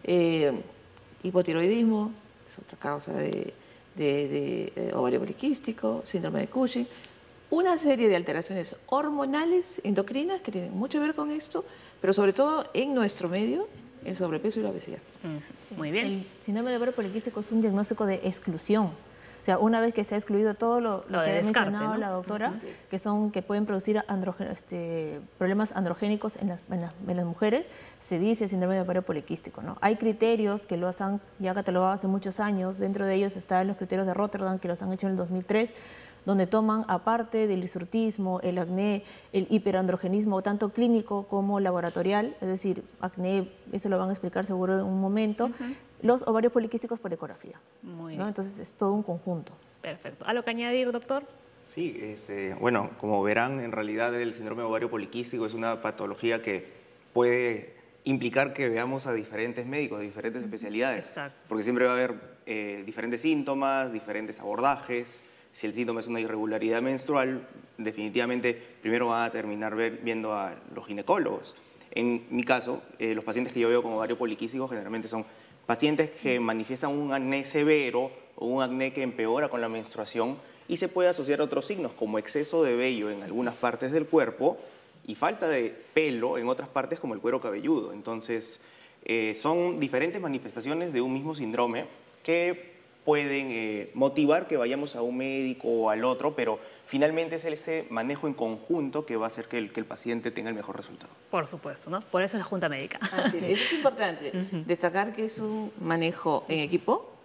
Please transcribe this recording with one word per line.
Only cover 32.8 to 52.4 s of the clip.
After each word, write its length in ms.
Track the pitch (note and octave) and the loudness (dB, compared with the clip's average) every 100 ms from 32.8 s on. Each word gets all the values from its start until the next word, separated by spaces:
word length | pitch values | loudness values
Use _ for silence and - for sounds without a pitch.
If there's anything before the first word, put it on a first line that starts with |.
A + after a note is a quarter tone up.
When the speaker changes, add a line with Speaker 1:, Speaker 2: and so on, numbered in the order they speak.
| G3 G3 | -2 0
Speaker 3:
de 120 | F#3+ F#3+ | 2 4
ellos 200 | G3+ G3 | 2 -2
están 300 | - F#3 F#3+ | 2 4 4
los 100 | G3 | 0
criterios 280 | F#3 F#3 F#3+ | -2 0 2
de 80 | |
Rotterdam, 460 | F#3 G#3 G3+ F#3+ F#3+ | 2 0 0 -2 -2
que 80 | F3+ | -2
los 120 | F3 | -2
han 120 | F#3+ | -2
hecho 160 | F#3 G3 | -2 0
en 60 | |
el 20 | F#3 | 0
dos 140 | F3 | 0
mil 140 | F#3 | -2
tres, 300 | F3+ G#3 A#3 - - - - - | 2 2 2 -4 -18 -18 -20 -8
donde 220 | - G3 F3+ | 2 2 4
toman, 380 | A3 A3 A3 G#3+ | 4 4 2 0
aparte 600 | F3+ - A#3 A3+ A3 G#3+ | 0 2 0 2 2 2
del 160 | F#3 | 2
hirsutismo, 760 | F3+ F3+ F3 A3+ A3+ G3+ F#3+ F3+ | -2 -6 -2 2 2 0 -2 0
el 140 | F3+ F3+ | 0 0
acné, 440 | E3+ F#3 G#3 G3+ - - - | 0 0 2 0 -4 -20 -2
el 160 | G3 F#3 | -2 4
hiperandrogenismo, 880 | G#3+ G3 F#3 F#3 F#3 F3+ G3 G#3+ F#3+ | 2 4 2 2 0 2 2 2 2
tanto 260 | G3 G#3 G#3 | 0 0 -2
clínico 580 | G#3+ A#3+ A3+ G#3+ G3+ G3 | 2 4 4 2 -4 0
como 320 | G3+ G3 G3+ | 0 2 2
laboratorial, 800 | F#3+ F3+ E3+ E3+ F3+ G#3 A3+ - | 2 2 0 0 2 2 2 -2
es 60 | F#3 | -4
decir, 380 | F#3 G3 F#3 - - | 0 0 -2 -6 -8
acné, 500 | F#3 F#3 F#3 G3 F#3 - - | -6 -2 0 0 0 -10 -8
eso 160 | G3 G3 | -4 0
lo 100 | F#3 | 2
van 120 | F#3 | 2
a 20 | |
explicar 340 | G3 F3+ F#3+ G3 | -2 -2 -2 -2
seguro 320 | F#3 F#3 F#3+ | 0 2 2
en 60 | |
un 160 | G3 F#3+ | 2 2
momento, 460 | F#3+ G#3 G#3+ G#3 A#3 | 2 2 2 2 -2
Speaker 2:
Ujú. 180 | A#3+ B3 C4+ - - | -2 -8 -8 -14 0
Speaker 3:
los 200 | A3 B3 B3 | 4 4 4
ovarios 240 | A3 A#3 | 4 4
poliquísticos 480 | A#3+ A3 A3+ A#3 A3+ | 4 2 -4 -4 -6
por 120 | G3 | -6
ecografía, 480 | E3 D3+ - - - _ _ | -6 -8 -12 -16 -20 _ _
Speaker 2:
Muy 300 | F3+ E3+ E3 | -14 -12 -8
Speaker 3:
¿no? 60 | D#3+ | -4
Speaker 2:
bien. 100 | G3+ | -4
Speaker 3:
Entonces, 320 | G3+ G3 G3+ | -4 -6 -8
es 140 | F3+ | -14
todo 180 | - G3 | 0 2
un 100 | G#3 | 2
conjunto. 500 | G#3 E3+ F#3 E3+ - - - - | 0 -4 -2 -4 -6 -18 -20 -12
Speaker 2:
Perfecto. 440 | E3+ C#3+ - - | -10 -10 -12 -8
¿Algo 200 | - A#3+ | -2 -2
que 60 | A#3 | -2
añadir, 420 | A#3 A#3+ B3+ B3 | -4 0 2 2
doctor? 320 | A#3+ - C4+ C#4+ - - - | -2 -2 -4 -4 -20 -20 -20
Speaker 4:
Sí, 340 | - - E3+ - | -14 -6 -4 -4
este, 540 | G#2 G#2 - G2+ | -10 -10 -8 -4